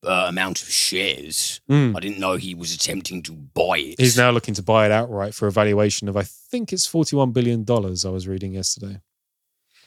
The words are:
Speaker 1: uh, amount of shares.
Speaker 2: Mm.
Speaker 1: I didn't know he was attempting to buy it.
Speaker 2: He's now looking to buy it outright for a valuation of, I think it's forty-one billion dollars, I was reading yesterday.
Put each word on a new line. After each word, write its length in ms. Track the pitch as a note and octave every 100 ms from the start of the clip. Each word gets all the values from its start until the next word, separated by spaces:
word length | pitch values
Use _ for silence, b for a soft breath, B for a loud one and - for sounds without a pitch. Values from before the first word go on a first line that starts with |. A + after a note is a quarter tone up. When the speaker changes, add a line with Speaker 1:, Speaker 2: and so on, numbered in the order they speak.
| -
Speaker 1:
uh, 200 | F#2 F#2
amount 340 | F2+ F#2+ E2+
of 80 | -
shares. 920 | - - F#2 G2 C2+ D2 D#2 - - _
Speaker 2:
Mm. 260 | C#3+ C3+ F#2+
Speaker 1:
I 40 |
didn't 180 | F#2+ G2+
know 160 | F#2+ F#2
he 180 | F#2+
was 200 | F2 E2+ E2
attempting 480 | - F#2+ F2+ F2+
to 80 | D#2+
buy 460 | D#2+ C#2 - E2+ E2+
it. 180 | D2 E2
Speaker 2:
He's 180 | B2+ A#2
now 120 | B2
looking 220 | A#2+ - G#2
to 60 |
buy 220 | F#2+ A2 G#2+
it 60 |
outright 420 | G#2+ A#2+ G#2 G2+
for 140 | G#2+ G#2
a 40 |
valuation 580 | G2 G#2+ G2+ G#2 - G2+
of, 80 | G2
I 60 |
think 500 | G2 - _ B3 A3
it's 120 | F#3 -
forty-one 460 | E3+ D#3 C#3+ C3
billion 320 | A#2+ A#2+ A#2
dollars, 400 | G#2+ A#2+ G2 F2+ F#2
I 40 |
was 180 | F#2+ F#2
reading 260 | F#2+ F#2+
yesterday. 460 | F#2+ F#2 - G2 G2 _ _ _ _ _ _ _ b